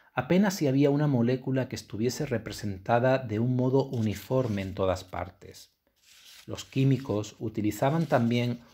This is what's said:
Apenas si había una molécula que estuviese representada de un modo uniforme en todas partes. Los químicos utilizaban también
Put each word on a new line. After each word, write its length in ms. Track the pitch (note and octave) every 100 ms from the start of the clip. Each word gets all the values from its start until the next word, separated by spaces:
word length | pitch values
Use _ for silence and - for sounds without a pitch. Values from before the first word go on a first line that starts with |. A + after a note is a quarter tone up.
| _
Apenas 380 | - - F3 G#3
si 120 | F#3 C#3+
había 240 | C3+ C#3+
una 160 | C#3+ D3+
molécula 640 | B2+ A#2 C3 C3+ C3 A#2+
que 80 | A2
estuviese 500 | - G#2 A#2+ - D3
representada 920 | A#2 G#2+ G2+ G#2 F#2+ F#2+ A#2 B2+ C3
de 220 | A#2+ G#2+
un 180 | B2 B2+
modo 300 | B2+ C3+ C3+
uniforme 720 | B2+ A2 F#2+ - C3 A#2+ G2+
en 140 | F#2+
todas 300 | F#2 F#2+ F2+
partes. 720 | - F2 F2 - - - - _ _ _ _ - - - -
Los 200 | G#2 -
químicos 720 | C3+ C3+ B2+ - G#2 A2 -
utilizaban 640 | A#2 - G#2 G#2 C3+ E3
también 560 | E3 C3+ A#2 A#2+ A#2+ A#2+ -